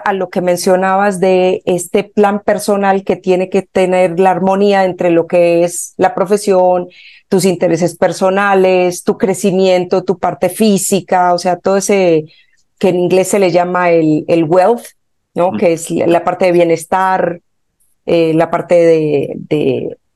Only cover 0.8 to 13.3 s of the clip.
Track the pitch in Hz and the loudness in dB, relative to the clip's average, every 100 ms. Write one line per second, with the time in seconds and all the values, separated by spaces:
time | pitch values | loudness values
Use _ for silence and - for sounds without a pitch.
0.8 | 190 190 202 190 185 185 185 185 - 180 | 2 0 0 0 0 2 2 -2 -2 -4
1.8 | - 208 202 - 202 208 - 196 202 202 | -2 -4 -2 0 0 0 -2 -4 -2 -2
2.8 | 196 196 196 185 185 180 185 196 185 - | 0 0 -2 -4 -2 -2 -2 -4 -2 -2
3.8 | 185 185 180 170 190 180 190 196 202 196 | 0 2 0 2 0 2 0 0 2 2
4.8 | 190 180 180 170 165 180 170 170 170 - | 0 0 0 0 2 2 2 2 0 -4
5.8 | - - 185 185 185 202 202 190 180 180 | -10 -2 -2 0 -2 -2 0 2 2 0
6.8 | 175 - - - - 196 185 175 185 165 | -4 -14 -20 -20 -4 0 0 0 0 0
7.8 | 170 - 185 170 190 190 202 196 185 185 | -2 0 -2 0 -2 0 0 2 2 2
8.8 | 180 180 - 202 190 185 202 180 190 180 | 0 -2 -4 -2 -2 -2 -2 0 2 0
9.8 | 180 190 185 180 180 160 185 180 220 196 | 0 -2 -2 -4 -4 -2 -4 0 0 0
10.8 | - 196 180 185 180 175 185 175 - 196 | 0 -4 -2 0 2 0 -2 -2 -2 -2
11.8 | 190 202 180 160 156 _ _ _ _ - | 0 0 2 0 -2 _ _ _ _ -4
12.8 | 190 180 175 185 185 | 0 0 0 0 0